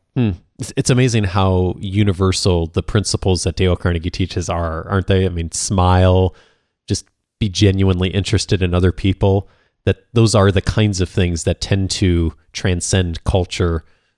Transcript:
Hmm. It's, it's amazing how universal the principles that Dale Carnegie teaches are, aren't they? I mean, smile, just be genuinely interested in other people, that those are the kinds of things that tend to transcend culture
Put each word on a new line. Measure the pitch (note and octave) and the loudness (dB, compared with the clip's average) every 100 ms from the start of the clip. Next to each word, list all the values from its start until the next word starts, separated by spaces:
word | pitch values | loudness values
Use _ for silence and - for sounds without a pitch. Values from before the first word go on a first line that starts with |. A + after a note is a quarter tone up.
| _ | _
Hmm. | - A#2 F#2 _ _ | -2 -2 -2 _ _
It's, | - - | -10 -6
it's | - | 0
amazing | B2+ B2+ A2+ | 2 2 2
how | G#2 G2+ F#2+ F#2 F2+ - | 0 0 2 2 0 -4
universal | G2+ F#2+ G#2 F2 F#2+ F2+ G#2 F2 E2 | -4 0 0 2 0 0 0 0 0
the | F#2 | -4
principles | - G#2+ F#2+ - - F2+ | -2 -2 -2 -4 -2 -2
that | - - | -2 -2
Dale | F#2 | 0
Carnegie | F2 F#2+ F2 F2 | 0 -2 -2 -6
teaches | - F2+ - E2 | -6 -6 -4 -4
are, | E2+ E2+ D#2+ E2 | -4 -4 -6 -2
aren't | G2 F#2 | -2 2
they? | F#2+ F#2+ | 2 2
I | |
mean, | E2+ E2 | -2 -6
smile, | - - G2 F2+ F#2 F#2 F#2 F#2 - _ _ _ _ - | -6 -4 0 4 4 4 4 2 -2 _ _ _ _ -6
just | G2+ - _ _ _ | -6 -6 _ _ _
be | A2 | -6
genuinely | F2+ G2+ F#2+ F#2+ F2+ F#2 | 2 2 4 2 2 0
interested | G2 F#2 F#2+ - G2+ | -2 -2 -2 0 -2
in | F2+ | 0
other | F2+ F2+ | 2 0
people, | - G2 F#2 G2+ G2 - _ _ _ | 0 -2 0 2 0 -2 _ _ _
that | - F#2+ _ | -4 -4 _
those | A#2 A#2 G#2+ | 2 4 4
are | G2 | 4
the | G2 | 2
kinds | - - G#2+ F#2 | -2 0 0 0
of | F2+ | -4
things | - F2 E2+ | 0 -2 -2
that | - E2+ | -4 -4
tend | - G2 F#2+ | -2 -2 -2
to | - G2 E2+ E2 - _ | -2 0 2 0 -4 _
transcend | - G#2 F2+ - G2 F2+ E2 | -8 -4 -4 -2 -2 0 -4
culture | - G2 F2 - F2+ E2 - _ _ | -2 -2 -2 -2 -2 -2 -8 _ _